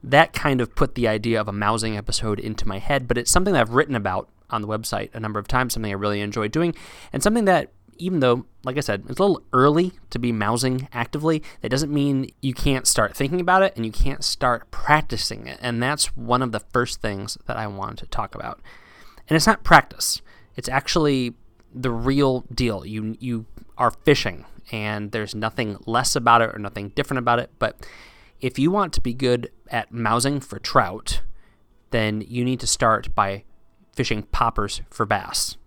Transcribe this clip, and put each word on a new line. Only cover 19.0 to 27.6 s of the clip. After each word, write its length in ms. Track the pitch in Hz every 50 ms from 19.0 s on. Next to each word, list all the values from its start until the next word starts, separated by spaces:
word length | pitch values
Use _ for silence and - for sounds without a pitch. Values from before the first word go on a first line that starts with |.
| - - - - - -
And 60 | 156
it's 140 | 160 - 214
not 160 | 214 - -
practice. 580 | - 175 147 - - - - - - - - - - - - - _ -
It's 140 | - - -
actually 680 | 127 135 - - - 175 156 147 139 131 123 120 117 _ - - _ _ - _ -
the 160 | 131 127 131
real 540 | 117 113 117 135 139 139 143 135 127 127 - - 120
deal. 320 | - 127 117 107 92 69
You, 300 | 90 110 110 107 107 110 -
you 280 | 127 127 120 113 113 - - - - - -
are 140 | - 131 117
fishing, 540 | - - - - 147 - - 117 87 71 69 - - - - -
and 400 | - 110 104 107 107 104 104 104
there's 240 | 107 113 107 104 -
nothing 420 | 107 104 113 - - 120 107 101 101 -
less 300 | - 113 120 127 - -
about 260 | 143 117 123 117 117
it 140 | 113 110 -
or 60 | 107
nothing 300 | 104 98 - 104 101 101
different 280 | - - 143 - 139 131
about 220 | 120 120 117 120
it, 100 | 123 - _
but 260 | _